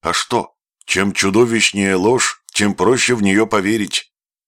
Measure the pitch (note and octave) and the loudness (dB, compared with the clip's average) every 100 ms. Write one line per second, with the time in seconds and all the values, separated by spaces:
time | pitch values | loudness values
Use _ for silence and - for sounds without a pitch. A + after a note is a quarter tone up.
0 | E2 - - A#2+ - _ _ _ - F#2 | -6 -4 -2 -4 -4 _ _ _ -6 -2
1 | G2 - G2 G#2+ B2 A2+ - G2+ G2 F#2+ | -2 0 0 2 2 2 0 0 0 2
2 | G2+ B2 - - - - G#2 F#2+ F#2+ B2+ | 2 0 -2 -6 -10 -2 -2 0 2 2
3 | - A#2+ G2 G2+ A2 G#2+ F#2+ A2+ G2+ - | 0 0 2 2 2 0 0 -2 -2 -6
4 | - _ _ _ | -10 _ _ _